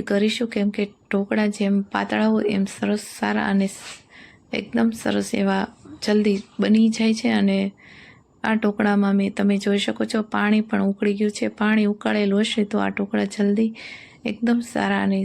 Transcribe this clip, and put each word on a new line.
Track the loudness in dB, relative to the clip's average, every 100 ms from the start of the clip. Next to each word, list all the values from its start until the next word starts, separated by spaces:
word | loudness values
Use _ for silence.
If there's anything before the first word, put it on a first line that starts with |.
| 0
કરીશું, | 0 0 0 -4
કેમ | -2 -2 -2
કે | -4
ઢોકળા | -8 -4 -2 0 0 0 0
જેમ | 0 0 0
પાતળા | -4 -2 0 2
હોય | 2 0 0
એમ | -2
સરસ | -4 -2 -2 -6 -6
સારા | -2 0 0
અને | 0 0
સ-, | -4 -16 -18 -20 -20 -20 -20 _ -10
એકદમ | -4 0 0 0
સરસ | -2 -2 -2 -2
એવા | 0 0 -4 -8 -20 -8
જલ્દી | 0 2 2 0 -4 -2
બની | 2 4 4 2
જાય | 0 0
છે. | 0 2
અને | 2 2 -2 -6 -18 -20 -20 -20 _ _ -2
આ | 0
ઢોકળામાં | 0 2 2 2 2 2
મેં, | 0 0
તમે | 0 2
જોઈ | 0 0 0
શકો | -2 -2
છો, | -2 -2 0
પાણી | 2 2 2
પણ | 0 0
ઉકળી | 0 0 0
ગયું | -2 -2
છે. | -4 -2
પાણી | 0 2 2
ઉકાળેલું | 0 -2 0 2 2 0
હશે | 0 0
તો | 0
આ | -2
ઢોકળા | -2 -2 -2 -2
જલ્દી | 0 0 2 0 -4 -14 -18 -20 -10 -8
એકદમ | -4 0 0 -2
સારા | -2 0 0 0
અને | 0